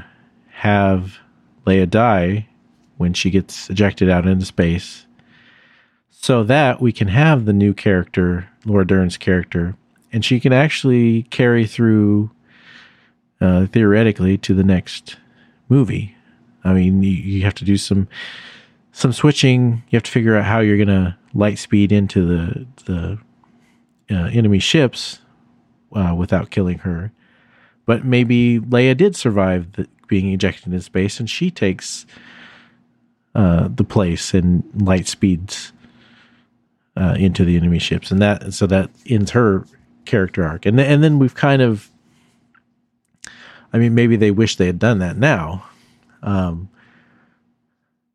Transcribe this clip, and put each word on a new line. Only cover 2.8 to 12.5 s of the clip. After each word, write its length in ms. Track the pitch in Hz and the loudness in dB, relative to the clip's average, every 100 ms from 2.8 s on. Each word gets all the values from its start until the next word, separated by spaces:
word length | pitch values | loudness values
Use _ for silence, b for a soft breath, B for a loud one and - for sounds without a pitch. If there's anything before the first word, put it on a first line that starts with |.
| _ - | _ -4
when 160 | 87 | -4
she 160 | - 185 | -2 -2
gets 400 | - - - - | -2 -2 -10 -8
ejected 400 | 98 101 - 92 | 0 0 2 2
out 160 | 90 90 | 2 2
into 200 | 95 95 | 0 -2
space, 600 | - 85 87 - - _ b b b b b b b b b b | -2 -2 -2 -8 -18 _ b b b b b b b b b b
so 340 | _ - 123 | _ 0 0
that 380 | 107 139 139 - | 2 2 2 0
we 100 | 123 | -2
can 160 | - 104 | 0 0
have 380 | 107 156 143 107 | 2 2 2 2
the 80 | |
new 180 | 101 101 | 2 2
character, 800 | 98 107 92 85 - 90 87 90 _ 110 | 2 0 0 0 -2 0 -2 -8 _ -2
Laura 200 | 101 92 | 0 2
Dern's 320 | 95 90 - | 2 0 -2
character, 580 | - 92 85 87 87 98 _ _ _ | -2 -2 -2 -6 -6 -8 _ _ _
and 140 | 117 - | -6 -2
she 140 | 123 | 0
can 120 | 131 | 2
actually 720 | 127 151 - 139 123 117 113 117 | 2 2 0 0 2 2 0 -2
carry 380 | - 123 120 110 | 0 2 2 0
through, 640 | - 117 110 104 104 107 - b | 0 2 4 2 2 -2 -8 b